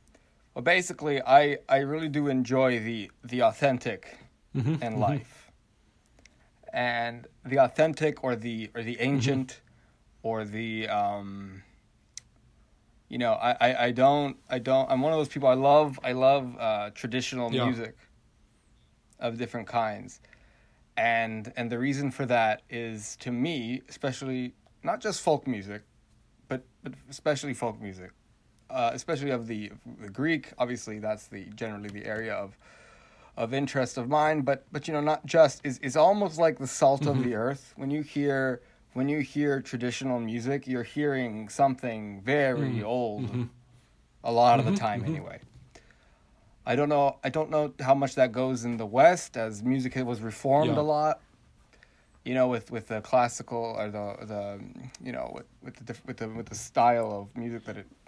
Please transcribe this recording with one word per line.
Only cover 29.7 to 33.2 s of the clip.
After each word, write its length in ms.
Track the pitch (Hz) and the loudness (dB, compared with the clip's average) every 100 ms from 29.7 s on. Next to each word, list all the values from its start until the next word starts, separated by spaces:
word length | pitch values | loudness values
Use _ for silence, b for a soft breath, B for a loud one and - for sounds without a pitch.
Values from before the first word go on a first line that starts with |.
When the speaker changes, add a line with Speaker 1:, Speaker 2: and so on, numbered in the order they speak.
| - 120 104 | -14 -18 -16
Speaker 1:
the 80 | 101 | -12
Greek, 420 | 104 156 160 - - | -4 -2 -2 -4 -4
obviously 420 | 127 120 - 107 | -4 -4 -8 -8
that's 280 | 107 104 - | -6 -6 -8
the, 180 | 104 92 107 | -16 -16 -10
generally 320 | 113 101 104 | -10 -8 -12
the 160 | 101 110 | -10 -8
area 280 | 110 113 | -6 -6
of, 240 | 101 98 - b b b b b b | -6 -8 -14 b b b b b b